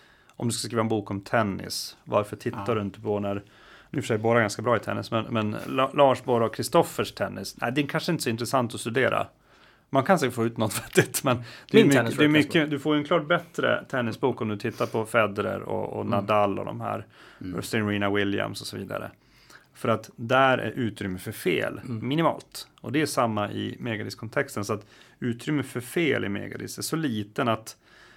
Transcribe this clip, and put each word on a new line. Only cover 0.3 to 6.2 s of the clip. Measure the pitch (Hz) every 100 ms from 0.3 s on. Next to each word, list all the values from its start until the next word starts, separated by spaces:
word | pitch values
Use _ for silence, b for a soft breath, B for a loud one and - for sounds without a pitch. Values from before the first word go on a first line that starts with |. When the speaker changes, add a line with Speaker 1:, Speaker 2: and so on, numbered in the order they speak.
| b
Speaker 1:
om | 120
du |
ska | 117 117
skriva | 117
en | 110
bok | 110 101
om | 101
tennis, | - 120 104 92 92 - - -
varför | - 113 104 -
tittar | 117 107 101
Speaker 2:
Ja. |
Speaker 1:
du | 110
inte | 101 101
på | 110 101
när, | 101 101 - B B B B
nu | -
för | 120
sig | 110
Borra | 113 117
är |
ganska | 107 -
bra | 113 110
i |
tennis, | - 107 -
men, | 117
men | 110 117 107 113 -
La-, | 135 135
Lars | 143 139 123